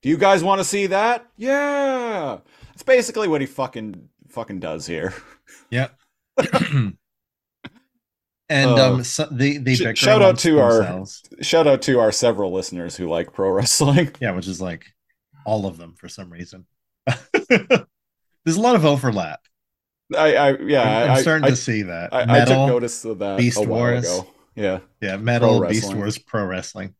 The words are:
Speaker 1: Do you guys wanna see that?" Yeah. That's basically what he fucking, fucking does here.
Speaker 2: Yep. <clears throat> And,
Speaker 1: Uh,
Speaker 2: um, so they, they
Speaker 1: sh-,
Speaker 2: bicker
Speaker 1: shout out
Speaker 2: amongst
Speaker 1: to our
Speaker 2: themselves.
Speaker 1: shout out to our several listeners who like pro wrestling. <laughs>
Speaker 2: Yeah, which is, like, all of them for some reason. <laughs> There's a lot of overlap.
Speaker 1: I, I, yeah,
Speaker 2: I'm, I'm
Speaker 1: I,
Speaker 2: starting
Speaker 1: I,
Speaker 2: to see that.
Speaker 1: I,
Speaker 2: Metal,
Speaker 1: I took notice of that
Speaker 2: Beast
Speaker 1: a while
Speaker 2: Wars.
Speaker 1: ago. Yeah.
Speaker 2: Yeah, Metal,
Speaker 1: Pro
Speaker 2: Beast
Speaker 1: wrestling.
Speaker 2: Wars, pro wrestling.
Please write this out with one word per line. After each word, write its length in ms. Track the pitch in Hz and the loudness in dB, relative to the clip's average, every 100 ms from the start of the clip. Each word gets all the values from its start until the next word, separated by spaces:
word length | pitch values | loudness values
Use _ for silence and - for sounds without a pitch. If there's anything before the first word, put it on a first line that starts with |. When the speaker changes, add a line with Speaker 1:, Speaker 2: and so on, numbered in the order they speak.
Speaker 1:
Do 80 | 123 | -2
you 80 | 156 | 2
guys 260 | 196 196 | 4 4
wanna 200 | 170 196 185 | 2 0 0
see 220 | 202 196 | -2 -2
that?" 400 | 190 220 240 240 _ | 0 0 -2 -6 _
Yeah. 1000 | 233 277 285 285 277 262 240 208 147 107 _ _ - | -4 -2 -2 -2 -2 -4 -4 -6 -6 -8 _ _ -20
That's 140 | _ | _
basically 440 | - 254 240 226 208 | 2 2 2 -4 -2
what 120 | 156 | -2
he 60 | 135 | -4
fucking, 600 | - 131 120 110 90 - _ _ | -6 -8 -8 -14 -14 -20 _ _
fucking 320 | - 113 98 | -14 -12 -10
does 260 | 85 80 78 | -10 -10 -8
here. 260 | 82 90 92 - _ _ - _ | -6 -8 -10 -20 _ _ -20 _
Speaker 2:
Yep. 280 | 120 131 _ _ _ _ - | -6 -6 _ _ _ _ -4
<clears throat> 560 | - - - 147 107 - _ _ _ _ _ _ - _ _ _ _ _ _ _ _ | 0 0 0 -2 -2 -8 _ _ _ _ _ _ -20 _ _ _ _ _ _ _ _
And, 220 | 143 135 | 0 4
Speaker 1:
Uh, 240 | 120 110 | 6 4
Speaker 2:
um, 100 | 127 | 2
so 240 | 120 - 151 | -2 -6 -6
they, 260 | 127 143 147 | 0 0 0
they 160 | 127 123 | 0 0
Speaker 1:
sh-, 40 | |
Speaker 2:
bicker 160 | 131 110 | 0 0
Speaker 1:
shout 260 | 175 214 | 4 6
out 40 | 196 | 6
Speaker 2:
amongst 140 | - | 4
Speaker 1:
to 160 | 170 151 | 4 4
our 140 | 123 113 | 6 4
Speaker 2:
themselves. 460 | 95 90 98 - _ - | 2 -4 -12 -18 _ -12
Speaker 1:
shout 240 | - 165 151 | 0 4 4
out 140 | 135 | 4
to 160 | - 127 | 2 2
our 120 | 110 | 2
several 400 | 104 120 104 98 | 2 0 0 -2
listeners 420 | 92 90 90 85 - | -4 -8 -10 -12 -8
who 120 | 90 | -4
like 240 | 82 85 | -4 -6
pro 160 | - 98 | -4 -2
wrestling. 600 | 95 120 - 139 143 151 - | 0 0 0 2 2 0 -4
<laughs> 60 | |
Speaker 2:
Yeah, 100 | 117 | -6
which 160 | 92 90 | -6 -8
is, 140 | 87 | -8
like, 240 | 92 82 _ _ _ _ _ _ - | -8 -10 _ _ _ _ _ _ -6
all 200 | 107 98 | -4 -6
of 120 | 82 | -10
them 180 | 85 82 | -20 -20
for 120 | 90 | -20
some 220 | - 92 | -20 -20
reason. 340 | 85 87 92 90 _ _ | -18 -18 -18 _ _ _
<laughs> 220 | _ - | _ -6
There's 1500 | 127 - 427 - 240 - 247 - _ _ _ _ _ - 165 | -6 -4 -6 2 0 2 0 -2 _ _ _ _ _ -4 0
a 40 | |
lot 140 | 233 240 | 4 4
of 100 | 156 | 4
overlap. 540 | 143 127 104 82 73 _ _ _ _ _ _ _ 131 | 2 0 -2 -6 -10 _ _ _ _ _ _ _ 0
Speaker 1:
I, 200 | 156 135 | 2 4
I, 220 | 143 139 | 2 0
yeah, 220 | 87 143 | 0 2
Speaker 2:
I'm, 200 | 113 110 120 | 2 2 2
I'm 60 | 131 | 2
Speaker 1:
I, 40 | |
Speaker 2:
starting 240 | 131 156 143 | 2 2 2
Speaker 1:
I, 40 | |
Speaker 2:
to 60 | 123 | 0
see 260 | - 113 | -2 -6
that. 300 | 95 85 87 | -6 -8 -6
Speaker 1:
I, 120 | 127 117 | -4 2
Speaker 2:
Metal, 280 | 131 120 | 4 4
Speaker 1:
I 120 | 135 139 | 2 2
took 0 | |
notice 320 | 123 120 - 113 | 0 -2 -8 -10
of 140 | 104 | -8
that 180 | 101 98 | -6 0
Speaker 2:
Beast 200 | 120 110 | 0 0
Speaker 1:
a 40 | |
while 80 | 107 113 | -2 0
Speaker 2:
Wars. 240 | 120 123 | 0 -2
Speaker 1:
ago. 240 | 120 90 95 _ _ - | -2 -4 -6 _ _ -6
Yeah. 240 | 104 95 - _ | -4 -4 -10 _
Speaker 2:
Yeah, 160 | 101 98 | -8 -6
Metal, 420 | 110 120 117 107 | -2 2 2 2
Speaker 1:
Pro 100 | 90 | 2
Speaker 2:
Beast 140 | 107 104 | -2 -4
Speaker 1:
wrestling. 120 | 98 | -6
Speaker 2:
Wars, 200 | 101 104 | -6 -8
pro 260 | _ 113 98 | _ -8 -6
wrestling. 500 | 92 92 - 95 _ | -8 -10 -14 -16 _